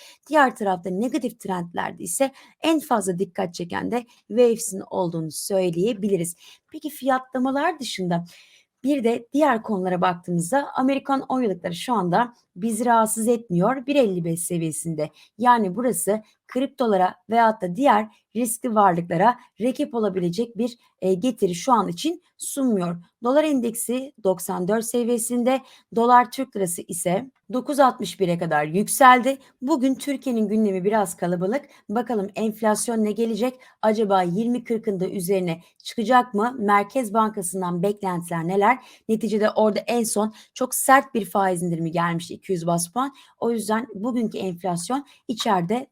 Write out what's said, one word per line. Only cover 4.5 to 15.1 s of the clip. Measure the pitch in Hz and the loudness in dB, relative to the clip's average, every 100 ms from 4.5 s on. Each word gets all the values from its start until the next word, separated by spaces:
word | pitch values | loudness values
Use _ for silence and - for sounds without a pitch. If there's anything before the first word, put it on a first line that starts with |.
| 226 - 190 - | 4 -4 -8 -6
olduğunu | 196 180 170 160 | -2 -2 -2 -6
söyleyebiliriz. | - - 196 185 165 202 208 202 185 170 - - - _ | -8 -2 0 0 0 -2 -2 -2 0 -2 -8 -20 -20 _
Peki | 311 302 | -12 -12
fiyatlamalar | - 254 262 262 262 254 269 320 320 | -6 -2 -2 -2 -2 -2 0 -2 -4
dışında | 233 - 180 170 170 - _ _ _ _ | -10 -6 -2 -2 -4 -18 _ _ _ _
bir | 262 285 | -2 0
de | 226 233 - | 0 -2 -2
diğer | 277 302 226 | 2 2 2
konulara | 220 196 185 180 | -2 -2 0 0
baktığımızda | 185 175 - 175 170 269 285 - | 0 0 -4 -4 0 -2 0 0
Amerikan | 262 269 277 269 | 0 0 -2 -4
on | - 254 | -2 -2
yıllıkları | 233 185 - 170 | 0 -2 -6 -8
şu | - | -2
anda | 226 175 185 240 - _ 180 | 0 2 2 0 -6 _ -6
bizi | 220 214 240 | -4 -2 4
rahatsız | 226 220 226 226 | 4 4 0 0
etmiyor. | 240 240 175 196 262 254 | 0 0 2 2 0 2
Bir | 285 | 4
elli | 226 180 165 | 4 2 -2
beş | 165 | -4
seviyesinde. | - 175 160 151 165 156 151 | -4 -2 -2 -4 -6 -6 -6